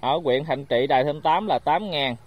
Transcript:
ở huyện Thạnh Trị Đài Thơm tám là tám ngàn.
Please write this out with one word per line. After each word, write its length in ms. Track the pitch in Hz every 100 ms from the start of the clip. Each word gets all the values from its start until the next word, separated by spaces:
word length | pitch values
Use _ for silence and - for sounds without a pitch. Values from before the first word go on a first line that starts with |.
ở 180 | 123 156
huyện 200 | 156 127
Thạnh 220 | 156 135 139
Trị 220 | 120 139
Đài 160 | 135
Thơm 180 | 143 147
tám 260 | 156 165 214
là 120 | 127
tám 320 | - 160 208
ngàn. 240 | 156 135 120